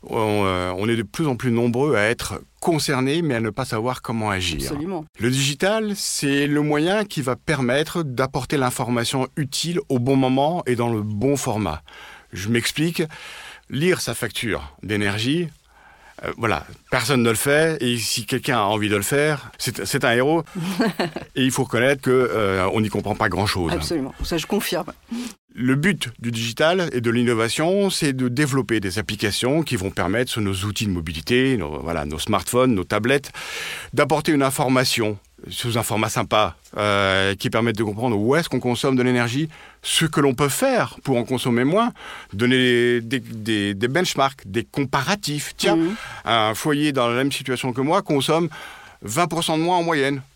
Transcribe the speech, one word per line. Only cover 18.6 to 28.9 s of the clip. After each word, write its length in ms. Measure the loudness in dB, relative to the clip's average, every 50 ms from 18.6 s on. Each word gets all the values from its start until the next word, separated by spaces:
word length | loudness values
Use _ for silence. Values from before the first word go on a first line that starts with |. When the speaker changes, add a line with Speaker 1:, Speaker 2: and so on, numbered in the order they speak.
| 4
Speaker 1:
envie 260 | 2 2 2 2 2
de 60 | 2
le 60 | 0
faire, 500 | 0 2 2 2 2 2 0 -2 -6 -14 -12 -8
c'est, 280 | -6 -6 -4 -4 -6
c'est 180 | -2 -2 0 2
un 60 | 2 4
héros. 300 | 4 4 2 2 0 -2 -4 -8 -8 -6 -6 -2 0 0 0
Speaker 2:
<laughs> 460 | 0 -2 -4 -4 -4 -8 -14 -8 -2
Speaker 1:
Et 80 | 0 0
il 80 | 2
faut 120 | 2 0 -2
reconnaître 380 | 0 0 2 4 4 2 2 2
que, 80 | 2
euh, 560 | 4 4 4 2 2 0 2 2 2 2 2 2 2
on 80 | 0
n'y 80 | 0 0
comprend 260 | -2 -2 -2 -2 0
pas 140 | 0 0 0
grand-chose. 420 | 2 0 0 0 0 -2 -2 0 -2
Speaker 2:
Absolument, 400 | -2 -2 -2 -2 -2 -4 -4 -6 -8 -6
ça 140 | -4 -2 -4
je 80 | -2
confirme. 460 | -2 -2 -2 -2 -2 -4 -4 -6 -6 -12 -18 _ -10 -8 -8 -8 -10 -14 _ _ _ _
Speaker 1:
Le 220 | -2 2 2 2
but 340 | 4 4 2 0 0 -4 -8 -10 -8
du 120 | -6 -6
digital 580 | -4 -4 -4 -6 0 2 2 4 4 2 0 0 -2
et 80 | -2
de 100 | 0 2
l'innovation, 760 | 2 2 2 2 4 2 2 0 0 0 0 2 2 2 2 0
c'est 240 | 0 0 0 0 0
de 160 | 0 0 -2
développer 500 | 0 0 0 2 2 0 0 2 0 0
des 200 | 0 -2